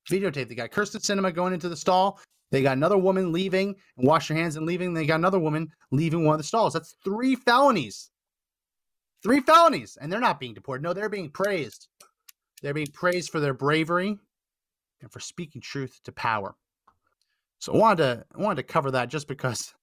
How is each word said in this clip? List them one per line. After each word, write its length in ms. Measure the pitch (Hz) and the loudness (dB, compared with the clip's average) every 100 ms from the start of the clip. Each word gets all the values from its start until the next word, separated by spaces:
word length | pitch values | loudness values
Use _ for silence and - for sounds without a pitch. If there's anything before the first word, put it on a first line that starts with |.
| - | -4
videotaped. 400 | 190 190 143 123 | -2 0 -4 -8
They 60 | |
got 160 | 120 117 | -8 -6
Kirsten 300 | 202 208 214 | -4 -4 -4
Sinema 340 | - 196 190 | -2 0 0
going 200 | 165 180 | 0 -2
into 140 | 180 170 | -2 -6
the 80 | 156 | -4
stall. 440 | - 185 196 - _ _ - | 2 4 2 -2 _ _ -4
They 120 | 135 | 0
got 140 | 135 131 | 2 2
another 220 | 165 202 | 2 4
woman 340 | 185 190 180 | 4 2 0
leaving 420 | 170 190 190 202 196 _ - | -2 0 0 -2 -6 _ 0
and 100 | 131 | 4
wash 220 | 160 - | 4 2
her 60 | |
hands 220 | 160 170 151 | -2 -2 -4
and 100 | 160 | -4
leaving. 260 | 175 180 | -2 -2
They 140 | 165 151 | -2 0
got 100 | 160 | 2
another 220 | 180 190 | 2 2
woman 340 | 156 156 160 _ - | 0 -2 -4 _ -4
leaving 340 | 135 165 165 | 0 0 2
one 100 | 151 | 2
of 40 | 151 | 2
the 60 | |
stalls. 300 | 147 226 190 | 0 0 0
That's 220 | 160 160 _ | -2 -8 _
three 320 | 196 214 262 | -6 -2 0
felonies. 760 | 262 240 240 285 202 107 - - _ _ _ _ _ _ _ _ _ _ _ | 0 4 6 6 2 -4 -12 -20 _ _ _ _ _ _ _ _ _ _ _
Three 180 | 202 269 | 0 2
felonies. 560 | 311 339 330 175 101 - | 6 8 8 4 -8 -12
And 140 | 147 | -8
they're 80 | 214 | -2
not 180 | 240 147 | -2 -2
being 140 | 123 | -8
deported. 300 | 104 - 131 | -12 -10 -6
No, 100 | 165 | -4
they're 160 | 190 214 | -4 -4
being 220 | 202 156 | -6 -10
praised. 580 | - 202 180 110 - _ _ - _ - _ _ - | -4 -2 -2 -6 -12 _ _ -20 _ -20 _ _ -12
They're 140 | 143 | -8
being 180 | 147 143 | -6 -8
praised 380 | - 180 180 - | -4 -2 -2 -4
for 100 | 160 | -4
their 140 | 143 | -4
bravery 640 | 127 139 156 160 175 202 202 _ _ _ _ _ _ _ _ | -2 0 0 0 -2 -2 -6 _ _ _ _ _ _ _ _
and 100 | 120 | -20
for 100 | - | -18
speaking 420 | - - 160 120 | -16 -12 -12 -14
truth 360 | - 143 127 _ | -10 -8 -8 _
to 80 | - | -18
power. 420 | - 117 107 98 - _ _ _ _ _ _ _ _ _ _ | -6 -4 -4 -6 -14 _ _ _ _ _ _ _ _ _ _
So 140 | - | -2
I 40 | 135 | 4
wanted 180 | 220 170 | 4 4
to, 220 | 135 117 - - | 0 -2 -10 -6
I 60 | |
wanted 140 | 208 147 | -4 -4
to 60 | |
cover 260 | - 165 135 | -2 -2 0
that 180 | 131 120 | -2 -4
just 200 | 151 143 | -6 -8
because, 440 | 135 131 113 - _ | -6 -6 -6 -12 _